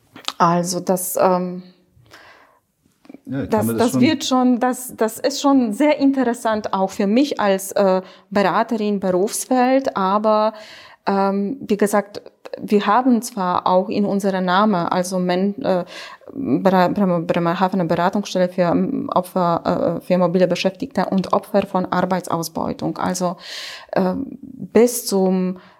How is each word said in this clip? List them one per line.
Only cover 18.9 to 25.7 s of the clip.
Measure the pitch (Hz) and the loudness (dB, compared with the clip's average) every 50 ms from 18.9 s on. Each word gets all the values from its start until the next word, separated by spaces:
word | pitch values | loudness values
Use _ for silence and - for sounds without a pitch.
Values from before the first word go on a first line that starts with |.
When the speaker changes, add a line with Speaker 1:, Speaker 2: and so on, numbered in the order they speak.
| - - - - - | -2 -4 -4 -2 -2
Speaker 1:
Opfer, | 185 180 - - 185 175 170 170 - - - 180 - - - 170 170 | -2 -2 -2 -2 -2 0 0 0 0 0 -2 -2 0 0 -2 -2 -4
äh, | - | -2
für | - 180 180 | -2 0 2
mobile | 180 170 170 185 180 175 | 2 2 4 2 2 2
Beschäftigte | 175 175 - 190 185 - - - - 190 180 | 2 0 -2 -4 -4 -4 -12 -6 -4 -4 -2
und | - 190 190 180 - - | 0 0 -2 0 0 -2
Opfer | 202 - - - 202 196 | -2 -2 0 -2 -2 -2
von | - - 185 180 | 0 -4 -4 -4
Arbeitsausbeutung, | 180 175 180 180 185 190 180 175 - - 165 165 - - 165 - - - - - 160 160 - | -2 -2 -2 0 0 -2 -4 -4 -4 -4 -4 -4 -6 -6 -6 -4 -4 -6 -6 -6 -6 -6 -4
also, | - 185 180 180 180 175 185 - - - - - - - - - - - - | -4 -4 -4 -2 -4 -4 -4 -6 -14 -16 -14 -14 -14 -14 -16 -18 -14 -6 -4
äh, | - 190 185 180 - - - - - | -2 -2 0 -2 -4 -8 -10 -12 -16
bis | - - - - - - - 214 240 240 240 - - | -16 -18 -16 -16 -14 0 2 4 4 4 2 -2 -6
zum | - 202 190 190 185 190 185 185 185 185 185 - - | -4 -2 0 0 2 0 0 -2 -2 -6 -8 -14 -20